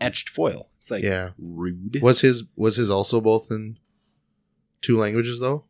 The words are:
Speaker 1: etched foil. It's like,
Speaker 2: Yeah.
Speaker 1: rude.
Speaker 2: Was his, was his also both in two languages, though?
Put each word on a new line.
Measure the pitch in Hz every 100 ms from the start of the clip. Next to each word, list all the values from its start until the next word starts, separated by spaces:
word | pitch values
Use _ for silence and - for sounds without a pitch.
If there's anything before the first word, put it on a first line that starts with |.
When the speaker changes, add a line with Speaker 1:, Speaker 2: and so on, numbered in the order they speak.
Speaker 1:
etched | 120 - -
foil. | - 131 - - _
It's | -
like, | 110
Speaker 2:
Yeah. | 101 92 92 -
Speaker 1:
rude. | 85 85 90 90 101 139
Speaker 2:
Was | 123 127
his, | 135 120 110 -
was | 110 104
his | 107
also | 98 101 117
both | 110 110 -
in | 110 107 110 _ _ _ _ _ _ _ _ _ _
two | - 113
languages, | 104 113 120 120
though? | 127 151